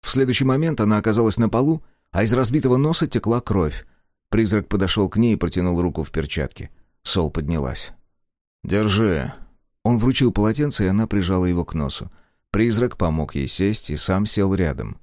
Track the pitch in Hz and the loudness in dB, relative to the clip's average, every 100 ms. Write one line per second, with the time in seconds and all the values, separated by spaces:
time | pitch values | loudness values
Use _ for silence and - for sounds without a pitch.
0 | - 131 131 120 131 131 165 147 107 107 | -2 0 2 2 2 2 0 0 2 2
1 | 113 107 113 101 110 110 143 - - _ | 2 2 2 2 0 2 0 0 -6 _
2 | _ 92 107 123 120 147 131 127 147 170 | _ -2 0 2 2 0 2 2 2 0
3 | 156 117 104 120 - 98 78 - - _ | 0 0 0 -2 0 0 0 -4 -14 _
4 | _ _ _ 107 110 107 95 101 92 - | _ _ _ 0 2 0 0 0 0 0
5 | 98 107 117 104 87 90 90 85 87 78 | 0 2 2 2 0 0 0 0 0 -2
6 | 71 80 73 - 67 - - - _ _ | -4 -4 -4 -4 -6 -8 -18 -18 _ _
7 | - 98 78 82 76 82 65 - - - | -4 -2 -2 -4 -4 -2 -4 -6 -10 -14
8 | _ _ _ _ _ _ - 98 107 98 | _ _ _ _ _ _ -4 0 2 2
9 | 110 80 64 - - _ _ _ 113 120 | 2 0 -4 -12 -20 _ _ _ 0 2
10 | 120 131 127 101 107 110 147 - 95 101 | 2 4 2 2 0 2 -2 0 2 2
11 | 110 104 87 92 90 87 82 82 71 - | 0 0 0 2 2 0 -2 -4 -4 -6
12 | - - _ _ _ 98 117 113 123 - | -12 -16 _ _ _ 0 2 2 -2 0
13 | 85 80 73 71 65 - 98 110 - 76 | 0 0 -4 -4 -4 0 0 -2 -6 -4
14 | - 95 104 - 98 92 85 58 55 - | 0 0 0 0 0 0 -2 -2 -8 -12